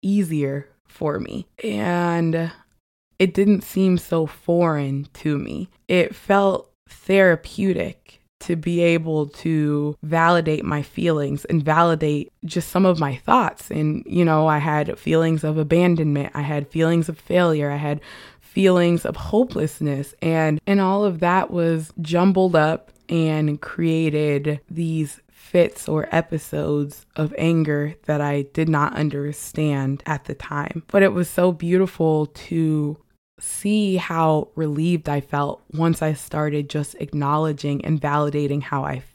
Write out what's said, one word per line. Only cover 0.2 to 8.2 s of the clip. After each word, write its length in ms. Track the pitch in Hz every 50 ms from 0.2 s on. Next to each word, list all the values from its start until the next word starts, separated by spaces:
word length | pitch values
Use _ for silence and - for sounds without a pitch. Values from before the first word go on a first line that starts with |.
| 196 160 160 151 143 139 139 143 143 _ _ _ _
for 320 | _ - - 170 151 147 -
me. 280 | - - - - 180 _ _ - -
And 880 | 226 208 208 - 180 175 175 175 175 170 170 165 165 160 165 165 165 - - _ _ _ _ _ _ _ _ _ _ _ _
it 140 | 190 185 -
didn't 300 | 190 202 202 208 185 -
seem 340 | - - 190 190 190 180
so 280 | 170 - - 175 165 160
foreign 840 | 151 - - _ - 170 170 175 165 156 147 143 135 135 139 143 - _
to 220 | - - 156 147
me. 320 | 143 - - - - 185 - _ _ _
It 280 | - - - 170 - -
felt 560 | - - - 202 202 202 196 185 - - _ _ _ _ _
therapeutic 1200 | - - _ - 190 196 190 185 165 160 - - - - 196 190 180 - - - - _ _ _ _ _